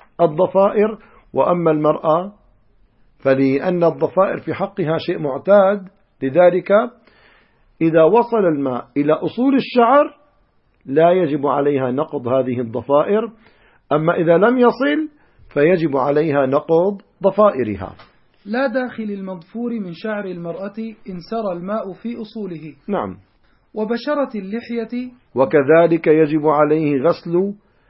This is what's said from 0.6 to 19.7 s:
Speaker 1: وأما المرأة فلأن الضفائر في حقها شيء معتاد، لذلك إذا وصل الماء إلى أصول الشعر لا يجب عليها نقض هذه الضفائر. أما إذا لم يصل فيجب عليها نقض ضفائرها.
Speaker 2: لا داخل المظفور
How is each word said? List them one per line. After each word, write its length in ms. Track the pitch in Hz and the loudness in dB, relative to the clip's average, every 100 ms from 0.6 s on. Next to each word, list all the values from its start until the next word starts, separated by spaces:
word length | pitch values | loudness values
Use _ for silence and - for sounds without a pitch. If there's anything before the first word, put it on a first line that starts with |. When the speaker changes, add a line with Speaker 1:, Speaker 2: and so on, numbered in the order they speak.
| 196 220 214 214 - _ _ 127 | 2 2 -2 -4 -16 _ _ -2
Speaker 1:
وأما 360 | 139 175 165 | 0 2 0
المرأة 640 | 156 151 151 165 160 196 208 _ _ _ _ _ _ _ _ | 2 0 0 0 -2 -2 -12 _ _ _ _ _ _ _ _
فلأن 640 | 135 135 135 139 185 180 | 0 2 2 0 -2 0
الضفائر 540 | 165 139 143 180 190 120 | 0 0 -2 0 0 -2
في 160 | 160 | -8
حقها 440 | 151 196 - 151 160 | -6 -6 -4 -4 -4
شيء 220 | - 175 | -4 -4
معتاد، 680 | 147 131 - 202 190 202 185 _ _ _ | -4 -4 4 4 4 0 -6 _ _ _
لذلك 480 | 135 147 180 - - 202 240 - _ _ _ _ _ _ _ - | -2 4 4 4 2 2 0 -8 _ _ _ _ _ _ _ -4
إذا 220 | 165 160 | 2 4
وصل 420 | 160 220 240 226 180 147 | 6 4 2 0 0 0
الماء 320 | 135 123 - - | -2 -6 -6 -4
إلى 160 | 143 | 0
أصول 420 | 156 165 - 262 269 | -2 -4 -2 0 0
الشعر 600 | 262 247 233 285 302 - _ _ _ _ _ _ - | 0 2 4 4 2 -4 _ _ _ _ _ _ -4
لا 260 | 139 165 | 2 4
يجب 360 | 185 165 147 139 | 4 0 0 0
عليها 440 | 135 143 139 131 | 0 0 0 -2
نقض 360 | 127 151 143 120 | -4 -4 -6 -2
هذه 340 | 131 127 123 | 0 0 -4
الضفائر. 680 | 117 120 110 143 170 208 233 - _ _ _ _ - | -6 -6 0 0 2 -2 -4 -10 _ _ _ _ -4
أما 220 | 151 160 | 0 0
إذا 240 | 175 165 170 | 0 2 4
لم 200 | 214 254 | 4 4
يصل 520 | 240 233 277 302 311 _ _ _ - | 2 2 -2 -2 -4 _ _ _ -6
فيجب 480 | 147 151 165 156 135 | 0 2 2 0 0
عليها 480 | 131 147 160 143 131 | 0 0 0 0 0
نقض 560 | 143 - 165 185 202 _ - | 0 0 0 0 -4 _ -4
ضفائرها. 720 | 190 190 208 - 110 95 92 - - _ _ _ 202 | -2 2 2 2 -4 -6 -10 -14 -20 _ _ _ -8
Speaker 2:
لا 220 | 233 277 | -4 -2
داخل 360 | 254 247 - | -4 -6 -8
المظفور 760 | 220 196 190 185 - 226 240 | -10 -8 -10 -14 -14 -10 -8